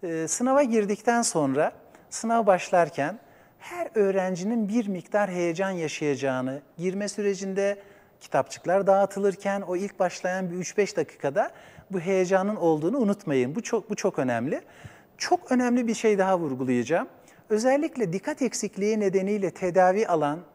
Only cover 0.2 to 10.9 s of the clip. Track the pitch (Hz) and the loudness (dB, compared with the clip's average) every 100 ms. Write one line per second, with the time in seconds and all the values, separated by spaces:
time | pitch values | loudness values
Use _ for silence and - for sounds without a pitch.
0.2 | 160 - 247 269 285 226 202 208 - 240 | -4 -2 2 4 4 2 2 0 0 0
1.2 | 233 170 139 135 156 - - - _ - | 2 0 0 2 0 -2 -20 -20 _ -8
2.2 | 226 233 208 180 - 180 170 - 143 214 | -2 0 4 2 2 2 2 0 -4 -4
3.2 | - - - _ - 349 339 - 196 190 | -16 -20 -20 _ -16 -10 -6 0 2 2
4.2 | 185 180 190 233 208 226 202 185 - 208 | -2 -4 -2 -2 0 -2 -2 -6 -2 0
5.2 | 208 180 175 165 190 185 160 - 151 135 | 0 0 -2 -2 -4 -2 -4 -2 -2 0
6.2 | 135 131 127 139 - - 175 185 208 - | -2 -2 -4 -6 -12 -6 -4 -4 -6 -2
7.2 | 202 190 190 190 196 202 - - _ _ | -2 -2 -4 -2 -2 -2 -10 -20 _ _
8.2 | - 147 131 - 165 185 196 196 196 196 | -4 -2 -2 -6 0 0 4 4 4 0
9.2 | 202 190 196 196 180 180 196 - 180 - | -2 -2 -4 -4 -4 -4 -6 -2 -2 -2
10.2 | 185 185 185 175 175 - 196 | -4 -4 -4 -6 -6 0 0